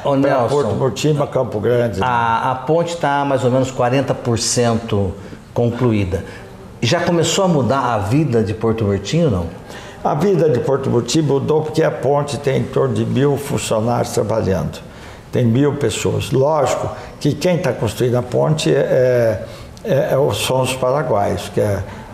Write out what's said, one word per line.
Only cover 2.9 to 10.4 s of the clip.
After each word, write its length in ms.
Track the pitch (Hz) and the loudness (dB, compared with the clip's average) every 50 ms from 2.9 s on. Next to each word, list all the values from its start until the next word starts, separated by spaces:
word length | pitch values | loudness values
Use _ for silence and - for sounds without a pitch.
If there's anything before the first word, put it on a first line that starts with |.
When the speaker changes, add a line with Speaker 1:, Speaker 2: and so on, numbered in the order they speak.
| - - | -2 -2
Speaker 1:
tá 260 | - 143 143 143 143 | 0 0 2 2 0
mais 180 | 139 135 127 123 | 2 0 2 2
ou 60 | 120 | 2
menos 200 | 123 131 127 - | 2 2 0 0
quarenta 420 | - - 123 120 131 139 131 156 135 | 0 0 0 2 2 0 0 0 -2
por 260 | - - 127 117 - | -4 -2 0 0 0
cento 720 | - - - 123 120 117 117 113 - - 107 101 98 92 - - - - - - - - - | 0 0 0 2 2 2 2 0 -2 -2 -2 0 0 -2 -4 -8 -12 -16 -18 -18 -16 -8 -2
concluída. 680 | - 120 117 117 - 127 123 110 104 98 90 92 90 - - - - - - - - - - - - - | 0 0 0 0 2 2 2 2 2 0 -2 -2 -4 -6 -8 -12 -16 -16 -18 -18 -18 -18 -18 -10 -4 -2
Já 180 | 196 180 170 | 0 0 0
começou 460 | 175 185 175 170 156 - - - 196 | 2 2 2 2 2 2 2 2 2
a 20 | 180 | 2
mudar 460 | 165 143 120 104 135 139 123 123 117 | 4 2 2 2 2 0 0 0 0
a 40 | 107 | 0
vida 440 | 98 98 123 151 160 131 117 113 107 | 0 2 2 2 2 2 2 2 2
de 100 | 98 104 | 0 -2
Porto 320 | - - 113 110 - 104 | -2 0 0 0 2 2
Murtinho, 460 | 101 101 95 - - - 165 175 143 | 0 0 0 -2 0 0 2 2 2
não? 160 | 104 90 85 82 - - - - - - - - - - - | 2 0 -2 -4 -8 -12 -16 -16 -16 -16 -16 -16 -10 -4 -2
Speaker 2:
A 100 | - 135 | 0 0
vida 340 | 147 175 202 190 156 | 2 2 2 4 4